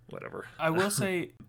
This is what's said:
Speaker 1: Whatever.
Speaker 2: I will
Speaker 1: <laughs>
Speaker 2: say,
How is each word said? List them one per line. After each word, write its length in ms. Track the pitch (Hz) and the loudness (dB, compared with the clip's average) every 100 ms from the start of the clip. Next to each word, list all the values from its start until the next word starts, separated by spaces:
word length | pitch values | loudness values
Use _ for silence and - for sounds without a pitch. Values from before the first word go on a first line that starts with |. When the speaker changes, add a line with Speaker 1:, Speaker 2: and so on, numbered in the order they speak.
| - | -16
Speaker 1:
Whatever. 380 | - - - - - | -12 -10 -10 -12 0
Speaker 2:
I 100 | 160 | 2
will 200 | 165 196 | 4 2
Speaker 1:
<laughs> 100 | 208 | 2
Speaker 2:
say, 300 | 202 180 - - | 0 0 -2 -8